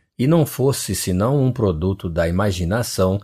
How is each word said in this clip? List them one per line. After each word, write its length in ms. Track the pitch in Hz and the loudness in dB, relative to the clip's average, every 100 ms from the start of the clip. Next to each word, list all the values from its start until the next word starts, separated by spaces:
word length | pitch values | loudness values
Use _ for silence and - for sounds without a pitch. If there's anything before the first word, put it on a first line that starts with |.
| _ - | _ -2
e 80 | 127 | 2
não 180 | 165 | 2
fosse 500 | 143 - 135 131 - | 2 0 0 0 -4
senão 480 | 95 - 90 110 143 | -4 -2 0 2 2
um 80 | 131 | 0
produto 600 | 123 107 78 92 98 92 | 0 0 0 -2 -2 -4
da 180 | 82 85 | -2 0
imaginação, 920 | 87 104 87 85 110 117 - 92 98 | 2 0 0 -2 -2 -2 0 0 0